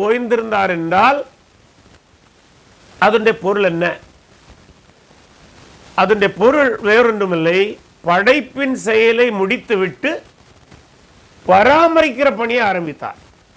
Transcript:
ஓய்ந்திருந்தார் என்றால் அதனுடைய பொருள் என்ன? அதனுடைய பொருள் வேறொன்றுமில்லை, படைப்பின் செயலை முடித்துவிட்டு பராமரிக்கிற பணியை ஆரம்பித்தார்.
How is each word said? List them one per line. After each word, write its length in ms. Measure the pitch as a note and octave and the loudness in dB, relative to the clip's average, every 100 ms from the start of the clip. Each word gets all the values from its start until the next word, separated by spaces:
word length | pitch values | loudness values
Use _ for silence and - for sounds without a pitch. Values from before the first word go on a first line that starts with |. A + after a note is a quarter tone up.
ஓய்ந்திருந்தார் 680 | G#3 A#3+ A#3+ A#3 A3+ G#3 F#3+ E3+ | 0 -2 -2 -2 -2 -2 -2 -2
என்றால் 420 | E3 F#3 A#3+ C#4+ - _ _ _ _ _ _ _ _ _ _ _ _ _ _ _ - - | -2 2 2 2 -6 _ _ _ _ _ _ _ _ _ _ _ _ _ _ _ -16 -2
அதனுடைய 300 | G3 A3 A3 - | 0 2 0 -2
பொருள் 220 | F3+ G3+ F#3+ | -2 -2 -2
என்ன? 140 | E3 F3 - - _ _ _ - - - _ _ _ _ _ _ _ - - - - - - | -2 -4 -6 -16 _ _ _ -20 -20 -20 _ _ _ _ _ _ _ -20 -20 -20 -20 -8 -2
அதனுடைய 300 | F#3+ G#3 G3 E3 | 0 0 -2 0
பொருள் 300 | A3+ D4 C4+ A3 G#3 | 2 2 0 -2 0
வேறொன்றுமில்லை, 720 | A3 A#3 G#3+ F#3+ E3+ E3 F#3 G#3 - _ _ E3+ | 2 2 0 -2 -2 0 0 -2 -6 _ _ -2
படைப்பின் 640 | F3+ G#3 D4 - C4 C#4 A#3 F#3 | 0 2 0 -2 -6 -4 -4 -2
செயலை 400 | A3 A3+ A#3 B3 G#3 | 2 2 2 0 0
முடித்துவிட்டு 720 | F#3+ A3+ - G3+ F#3 C3+ C#4 - - _ _ _ _ - _ _ _ _ _ _ | -2 -4 -4 -4 -4 -6 -8 -8 -12 _ _ _ _ -20 _ _ _ _ _ _
பராமரிக்கிற 840 | - F#3 A#3 D4+ E4 E4 D4+ A#3 C#4 G#3 | 2 4 4 4 4 2 0 0 -2 -2
பணியை 200 | A#3 A#3+ G#3 | -2 -2 -2
ஆரம்பித்தார். 480 | F#3 D#3+ C#3 A2 - - _ _ | -2 -6 -10 -12 -14 -20 _ _